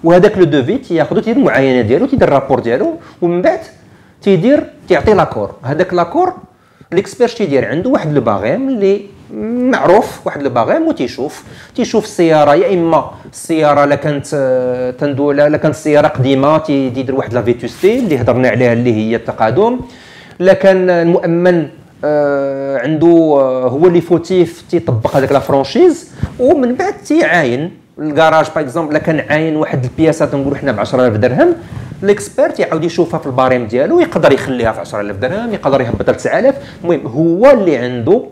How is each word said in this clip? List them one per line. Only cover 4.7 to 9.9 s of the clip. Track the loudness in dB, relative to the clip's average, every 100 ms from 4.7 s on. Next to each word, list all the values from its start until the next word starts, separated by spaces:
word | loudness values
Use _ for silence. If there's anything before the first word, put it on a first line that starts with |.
| -16 -2
تيعطي | 0 2
لاكور. | 2 2 -2 -8 -8
هذاك | -8 -4 -2
لاكور | -2 -2 0 -2 -4 -20 _ _ _ _
ليكسبير | -4 -4 -2 -2
اش |
تيدير؟ | -2 -2 0 0
عنده | -2 -2
واحد | -2 0
لو | 0
باغيم | 0 -2 -2 -2 -2
اللي | -2 0 -2 -6 -20 -16 -10 -6 -2 0
معروف، | 0 4